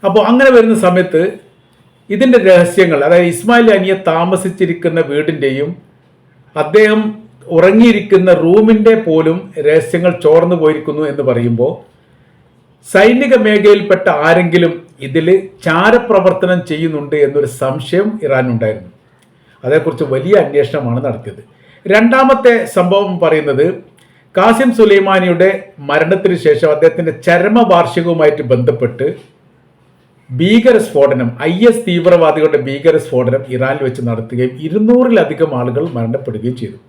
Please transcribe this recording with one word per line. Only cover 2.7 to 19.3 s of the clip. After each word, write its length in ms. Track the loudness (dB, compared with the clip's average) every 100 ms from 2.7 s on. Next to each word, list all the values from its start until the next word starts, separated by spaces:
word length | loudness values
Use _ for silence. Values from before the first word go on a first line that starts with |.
| 2 0 2 2
അതായത് 240 | 2 2 -2
ഇസ്മായിൽ 340 | 0 2 4 2
ഹനിയെ 220 | 0 -4 -2
താമസിച്ചിരിക്കുന്ന 880 | -2 -2 -2 -4 -4 -4 -2 -4 -2 -2
വീടിൻ്റെയും 580 | -2 -4 -2 -4 -2 -6 -8 _ _ _ _ _ _ _ -8
അദ്ദേഹം 460 | 0 2 2 2 -2 -8 -18 _ -4 2
ഉറങ്ങിയിരിക്കുന്ന 760 | 4 6 4 4 2 2 4 2
റൂമിൻ്റെ 500 | 4 4 4 4 4 2 0
പോലും 320 | 0 0 -2 -8 -4 0
രഹസ്യങ്ങൾ 460 | 0 0 -2 -2 0
ചോർന്നു 320 | 2 4 2 0
പോയിരിക്കുന്നു 420 | 0 -2 -6 -6 -6
എന്ന് 120 | -4 -2
പറയുമ്പോൾ 420 | -2 -2 -2 -2 -4 -16 _ _ _ _ _ _ _ _ _ -2
സൈനിക 460 | 2 4 2 2 0 2
മേഖലയിൽപ്പെട്ട 600 | 2 4 2 2 -2 0 -2 0
ആരെങ്കിലും 460 | 0 2 0 0 -2 -14 _ -6
ഇതിൽ 200 | -4 0 0 -2 -10 -4
ചാരപ്രവർത്തനം 960 | 0 2 2 2 2 2 0 -2 -2 -4
ചെയ്യുന്നുണ്ട് 460 | -6 -4 -6 -6 -2 0
എന്നൊരു 240 | 0 -4 -4
സംശയം 460 | -6 -6 -4 -2 -2 -4 -4
ഇറാനുണ്ടായിരുന്നു. 680 | -2 -2 -2 -4 -6 -12 _ _ _ _